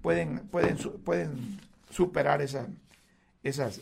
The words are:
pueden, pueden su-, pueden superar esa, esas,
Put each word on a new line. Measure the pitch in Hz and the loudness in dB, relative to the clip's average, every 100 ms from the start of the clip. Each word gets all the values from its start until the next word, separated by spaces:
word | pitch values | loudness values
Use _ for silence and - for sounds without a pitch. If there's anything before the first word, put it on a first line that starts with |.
pueden, | 165 170 160 - - | 0 2 2 -4 -4
pueden | 175 170 147 | 2 2 2
su-, | - - | -4 -6
pueden | - 175 165 139 120 98 - - - | 0 0 0 -4 -6 -10 -14 -20 -6
superar | - 175 151 143 147 | 2 2 4 4 2
esa, | 139 135 110 - - - _ _ _ _ | 0 -4 -6 -10 -16 -20 _ _ _ _
esas, | 139 135 123 98 | -4 -2 -2 -4